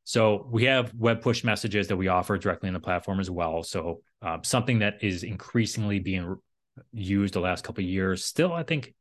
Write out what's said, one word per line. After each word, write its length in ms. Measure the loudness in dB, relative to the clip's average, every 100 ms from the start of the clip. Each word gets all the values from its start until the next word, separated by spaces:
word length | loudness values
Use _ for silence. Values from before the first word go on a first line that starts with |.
So 420 | -2 4 4 4 0
we 160 | 2
have 300 | 4 4 0
web 260 | 0 2 2
push 220 | 0 0
messages 460 | 0 0 0 -2 0
that 80 | 0
we 100 | 2
offer 320 | 2 2 0
directly 300 | 0 -2 -4
on 60 |
the 60 | -4
platform 380 | -2 -2 -2 -2
as 120 | -2
well. 340 | -2 -2 -2
So, 380 | -4 -4 -4 -6 _ _
uh, 180 | -6 -6
something 360 | 0 0 2 2
that 240 | 2 0
is 220 | -2 -2
increasingly 720 | -6 -10 -2 0 0 -2 -2 0
being 240 | 0 -4
r-, 160 | -4 -8 _ _ _ -20 -16
used 420 | -8 0 2 2
the 60 | 2
last 240 | 0 -2
couple 180 | -4 -6
of 80 | -2
years, 340 | 0 0 -2
still, 280 | -2 0 0
I 100 | 0
think 320 | -2 -4 -4 _